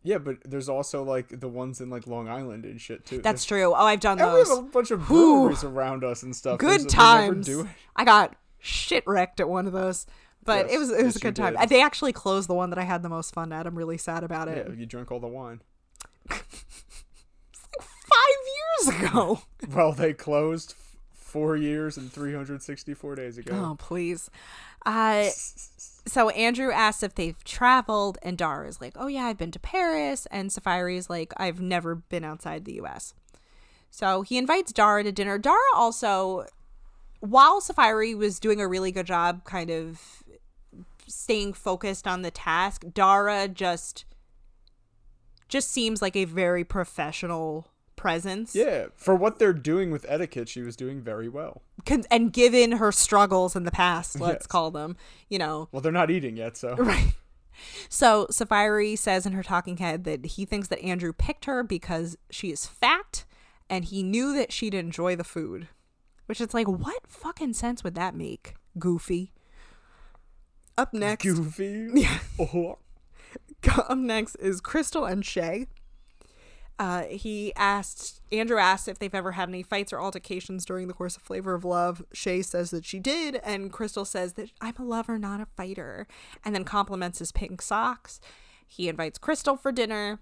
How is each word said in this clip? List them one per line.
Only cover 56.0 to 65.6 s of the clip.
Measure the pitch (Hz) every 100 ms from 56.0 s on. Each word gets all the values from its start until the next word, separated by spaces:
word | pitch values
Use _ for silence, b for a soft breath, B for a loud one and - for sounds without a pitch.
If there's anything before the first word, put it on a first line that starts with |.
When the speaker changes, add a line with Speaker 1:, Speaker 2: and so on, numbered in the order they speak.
| 160
Speaker 1:
eating | 180 139 113
yet, | 113 -
so. | 123
Speaker 2:
<laughs> | 123
Right. | 247 185 - - _ _ _ B B B B
So | - 247 214 220
Safari | - 214 208 214 214 208 214
says | - 185
in | 185
her | 190
talking | 185 180 175 180
head | 180 160
that | 180 151 165
he | -
thinks | 190 208 196
that | -
Andrew | 180 180 175
picked | 160 - 302 -
her | 262
because | 247 175 - 165 170 165 _
she | - 196
is | 147 -
fat | - 240 330 403 - - b b b _
and | 185 170
he | 196
knew | 190 214 262
that | 285 240
she'd | - 220
enjoy | 196 170 170 175 175
the |
food. | 170 - 156 87